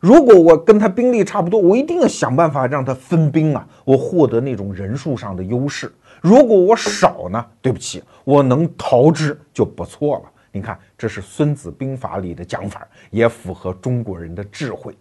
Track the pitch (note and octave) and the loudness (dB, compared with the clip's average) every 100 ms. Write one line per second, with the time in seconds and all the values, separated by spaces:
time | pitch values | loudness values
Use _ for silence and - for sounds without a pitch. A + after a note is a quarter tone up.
0 | F3 C#4+ C4 G3 E3 D#3+ D#3+ G#3+ G#3+ F#3+ | 8 8 10 8 10 6 6 4 4 0
1 | A#3+ A#3+ G#3 G#3 E3+ A3 F3 A3 D4+ F4 | 0 0 -2 -2 -2 2 2 2 0 0
2 | A#3 - B2+ B2+ E3 C#3 B2+ C#3+ B2+ C3 | 0 0 -2 0 0 0 -4 -4 -6 -8
3 | - E3+ D#3 D#3 D#3 C3+ - _ - C3+ | -2 0 0 0 0 -2 -8 _ 0 0
4 | - F3+ C3+ A#2 C3+ A2+ G2+ F#2 G2 C3 | 2 0 2 0 -4 -8 -10 -10 -10 -8
5 | E3 B2 G#2+ F2+ F#2 B2 C#3 - - _ | -6 -8 -8 -10 -6 -4 -4 -8 -14 _
6 | _ - E3 A#3 B3+ G#3 F3+ A3+ - G3+ | _ -6 -2 0 2 2 2 0 -2 -2
7 | E3+ - F2+ G#2 A#2+ _ C3 A2+ - F#2 | -2 -2 -10 -10 -10 _ -6 -6 -10 -16
8 | - _ - C#3+ C3+ B2+ E3 - - B2 | -20 _ -2 0 2 0 -2 -4 -2 4
9 | D3 E3 D#3 D3 _ - G#2+ - E2+ - | 4 2 -4 -6 _ -6 -6 -6 -16 -8
10 | D3 B2+ - _ _ G2+ G2 F#2 _ _ | -6 -6 -10 _ _ -14 -12 -14 _ _
11 | A2+ - G2 - D3+ C#3+ E2+ - C3+ C3 | -10 -10 -18 -4 -4 -4 -10 -12 -10 -10
12 | C3 F2+ F2+ E2+ F2+ - G2+ - - _ | -10 -10 -10 -12 -12 -10 -10 -14 -20 _
13 | _ G#2+ A#2 - - F2+ F#2 F#2 - B2 | _ 0 0 0 -14 -10 -10 -8 -6 -6
14 | A2 F2+ E2 F2 G#2 - C#3+ G2 B2 - | -6 -12 -12 -14 -14 -12 -12 -10 -16 -20